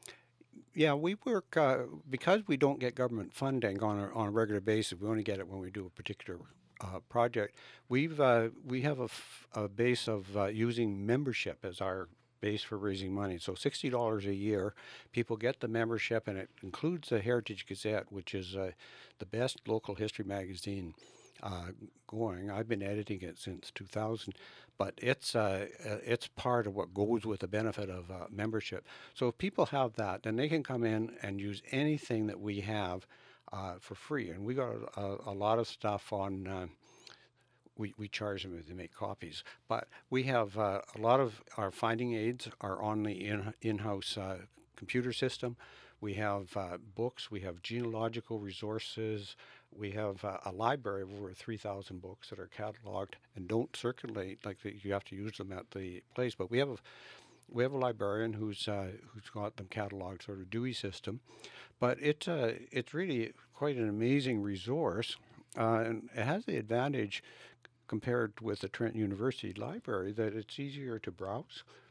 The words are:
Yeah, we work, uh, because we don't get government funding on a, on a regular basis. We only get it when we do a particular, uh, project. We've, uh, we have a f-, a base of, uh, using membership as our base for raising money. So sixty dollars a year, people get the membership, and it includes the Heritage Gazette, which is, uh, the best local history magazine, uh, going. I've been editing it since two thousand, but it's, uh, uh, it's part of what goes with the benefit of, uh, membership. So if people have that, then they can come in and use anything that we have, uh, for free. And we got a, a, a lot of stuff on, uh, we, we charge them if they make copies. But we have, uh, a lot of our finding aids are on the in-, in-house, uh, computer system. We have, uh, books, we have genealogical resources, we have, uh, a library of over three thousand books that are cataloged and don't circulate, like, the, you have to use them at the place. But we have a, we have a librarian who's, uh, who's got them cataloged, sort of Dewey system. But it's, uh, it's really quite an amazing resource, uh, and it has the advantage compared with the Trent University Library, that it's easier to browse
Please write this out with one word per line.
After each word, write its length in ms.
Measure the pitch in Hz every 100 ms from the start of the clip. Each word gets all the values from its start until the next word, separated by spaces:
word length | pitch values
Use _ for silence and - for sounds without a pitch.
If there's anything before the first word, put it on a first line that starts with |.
| - - _ _ - - -
Yeah, 200 | - 151
we 220 | 143 165 208 -
work, 320 | 214 - 165
uh, 220 | 143 131 123 156 -
because 340 | 131 - 208 202
we 80 | 139
don't 240 | 139 135
get 160 | 127 120
government 380 | 127 113 95
funding 500 | - 135 135 113 98
on 160 | 107 104
a, 140 | 101
on 140 | 117 104
a 40 |
regular 300 | 107 110 104
basis. 360 | 101 107 104 90
We 120 | 104
only 140 | 110
get 160 | 107 98
it 80 | 90
when 100 | 95
we 100 | 92
do 160 | 101 92
a 40 |
particular, 500 | - - 104 - 87 87 - _ -
uh, 200 | 95 92 -
project. 480 | 120 120 120 104 - - - -
We've, 320 | 127 160 151
uh, 280 | 131 117 113 - 127
we 180 | 127
have 180 | 143 135
a 40 | 113
f-, 420 | - - - -
a 140 | - 104
base 400 | 101 123 120 -
of, 300 | 107 95 101
uh, 80 | 98
using 600 | 110 120 117 113 98 101
membership 600 | 127 139 113 - 73 101
as 160 | 87
our 260 | 95 95 85 - _ _
base 220 | 104 104
for 160 | - 107
raising 360 | 101 95 95
money. 240 | 98 101 87
So 160 | -
sixty 360 | 92 143 - 143
dollars 360 | 123 117 110 101
a 80 |
year, 400 | 98 101 104 98 - - - -
people 240 | - 117 110
get 240 | 117 -
the 80 | 120
membership, 580 | 113 113 113 - 113 -
and 120 | 95
it 120 | 104 -
includes 460 | 95 - 156 175 -
the 100 | 113
Heritage 460 | 104 123 110 98 -
Gazette, 400 | 98 107 107 -
which 240 | 98 90
is, 220 | 98 92 95
uh, 160 | 95 - - - - -
the 80 | 95
best 340 | 107 127 - -
local 280 | 110 - 98
history 280 | 107 -
magazine, 720 | 98 98 95 92 - 98 87 82 - - - -
uh, 280 | 101 90 87 - - - -
going. 420 | 110 113 90 98
I've 200 | 101 110
been 120 | 107
editing 400 | 101 104 101 98
it 140 | 87 87
since 340 | - 87 - -
two 80 |
thousand, 520 | 98 107 110 113 - - - - - -
but 160 | 98 -
it's, 340 | 120 135 - 120
uh, 320 | 104 95 101 - 107
uh, 120 | 104 -
it's 220 | 120 -
part 380 | - 127 120 104
of 80 |
what 200 | 98 85
goes 320 | 95 104 113 113
with 160 | 98
the 60 | 90
benefit 400 | 107 110 104 98
of, 200 | 92 87
uh, 180 | 92 87
membership. 560 | 98 107 110 - - - - -
So 140 | - 123
if 100 | -
people 280 | 190 - -
have 320 | 143 127 110
that, 260 | 104 95
then 140 | 110 110
they 100 | 147
can 160 | 160
come 220 | 131 127 117
in 320 | 110 113 -
and 200 | 104 98
use 200 | 101 101 -
anything 560 | 135 147 151 - 113 107
that 120 | 92
we 220 | 104 101
have, 440 | 98 107 92 92 - - - - -
uh, 220 | 98 95 90
for 140 | - 98
free. 340 | - 147 92
And 160 | 87 101
we 80 |
got 160 | 131 123 113 110 -
a, 60 |
a, 160 | 101 98 -
a 80 |
lot 260 | 101 104 113
of 80 | 113
stuff 460 | - 107 101 -
on, 340 | 104 98 95 95
uh, 200 | 95 90 - - - - - - _ _ _ - -
we, 160 | 107 -
we 120 | 104
charge 340 | - 104 98
them 140 | 95 85
if 100 | 78
they 60 |
make 200 | 90 85
copies. 500 | - 101 101 85 78 - - -
But 200 | 113 - - -
we 140 | 127
have, 340 | 127 123 104 101
uh, 240 | 104 98 - 117
a 60 |
lot 180 | 113 131
of 200 | 127 104 - -
our 140 | 98
finding 420 | - 113 113 123
aids 360 | 113 110 123 120 -
are 220 | 101 95
on 220 | 107 107
the 220 | 104 92 101
in-, 280 | 104 101 -
in-house, 560 | 113 104 107 101 - -
uh, 220 | 95 92 95 - - -
computer 380 | 98 123 123
system. 420 | 113 131 - 123 120 - - - -
We 120 | 104
have, 420 | 98 107 101 95 104
uh, 220 | 92 87 113 95
books, 360 | 120 - -
we 100 | 104
have 200 | 92 87
genealogical 800 | - 117 117 110 113 117 - 113
resources, 960 | 101 92 104 110 - - 110 107 101 - - - -
we 200 | - 104
have, 340 | 104 107 98 104
uh, 140 | 95 98
a 60 |
library 520 | 92 113 143 110 98
of 100 | 95
over 180 | 101 98
three 260 | 92 - 110
thousand 440 | 107 98 95 92
books 280 | 92 98 -
that 100 | 101
are 100 | 90 -
cataloged 560 | 107 104 107 98 98 - _ -
and 120 | 90
don't 260 | 113 127 -
circulate, 680 | 120 127 127 104 95 95 107
like, 160 | 95
the, 140 | 104 101
you 100 | 101
have 140 | 98 -
to 100 | 98
use 220 | 107 -
them 140 | 98
at 200 | 92 -
the 300 | 101 92 90 - -
place. 200 | 123 -
But 160 | 92
we 60 | 117
have 120 | 139
a, 80 | 113 - - - - - - -
we 140 | 120
have 100 | 127
a 40 | 139
librarian 560 | 127 113 101 104 113
who's, 340 | 107 107 101 -
uh, 200 | 101 95 107 -
who's 160 | 107 -
got 240 | 110 104 -
them 100 | 95
cataloged, 580 | 113 101 98 92 95 -
sort 140 | 98
of 100 | 92
Dewey 240 | 110 127
system. 460 | 117 101 - - 113 - - - - - _
But 180 | 123 127
it's, 260 | 147 151 -
uh, 280 | 165 117 - -
it's 220 | 131 120
really 380 | 151 185 127 113 - -
quite 240 | - 147 131
an 100 | 110
amazing 540 | 104 120 143 131 113
resource, 760 | 101 95 98 147 139 90 117 - - - - -
uh, 260 | 113 113 113
and 240 | 113 113 123
it 80 |
has 220 | 113 185 233
the 120 | 151
advantage 640 | 107 120 139 139 104 - - - - - - _ -
compared 500 | 107 127 120 110 -
with 200 | 110 101
the 80 | -
Trent 260 | - 117 110
University 580 | 104 98 123 - 101
Library, 600 | 95 113 208 - 101 92
that 200 | 104 107
it's 240 | 107 107 -
easier 400 | 143 139 131 113
to 120 | -
browse 520 | 87 95 113 - - - - -